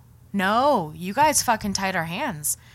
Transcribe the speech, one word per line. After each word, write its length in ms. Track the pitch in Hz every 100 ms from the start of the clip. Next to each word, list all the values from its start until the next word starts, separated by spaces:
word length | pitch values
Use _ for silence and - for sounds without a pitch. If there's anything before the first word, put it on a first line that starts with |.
| - - -
no, 600 | 202 190 226 285 247 156
you 180 | 160 180
guys 300 | 226 302 -
fucking 320 | - 214 208
tied 220 | 196 196 185
our 80 |
hands. 520 | 160 180 285 151 147 - -